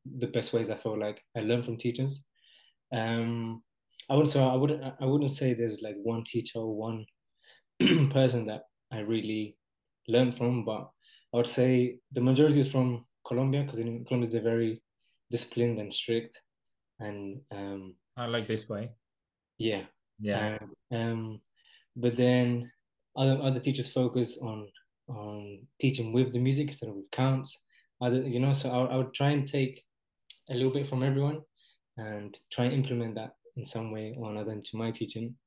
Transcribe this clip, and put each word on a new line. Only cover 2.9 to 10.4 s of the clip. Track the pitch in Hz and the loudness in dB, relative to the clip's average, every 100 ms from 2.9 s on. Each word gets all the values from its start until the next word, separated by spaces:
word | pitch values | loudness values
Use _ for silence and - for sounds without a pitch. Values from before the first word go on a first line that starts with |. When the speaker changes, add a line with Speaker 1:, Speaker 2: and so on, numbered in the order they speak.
Speaker 1:
Um, | 117 113 117 117 117 113 113 - _ _ - - | -4 0 0 0 -2 -4 -8 -14 _ _ -14 2
I | 139 | 4
wouldn't, | 151 | 4
so | 139 131 | 6 4
I | 131 | 4
wouldn't, | 143 139 135 - | 2 0 -6 -4
I | 131 | 2
wouldn't | 147 139 | 2 2
say | - 131 | 0 0
there's, | 113 117 104 | 2 -2 -4
like, | 110 101 | -8 -6
one | 110 113 110 | -4 -4 -4
teacher | 117 113 117 | -6 -4 -4
or | 113 107 | -4 -4
one | 110 110 110 _ _ _ _ - _ - | -4 -6 -10 _ _ _ _ -20 _ 2
<clears throat> | - 165 139 | 4 6 6
person | 135 127 120 107 | 6 4 4 -2
that | 113 - _ - | -6 -12 _ -12
I | 113 | -6
really | 104 113 107 110 107 - _ _ _ _ - | -2 0 0 -2 -4 -10 _ _ _ _ 2
learned | 117 127 | 4 4
from, | 120 | 2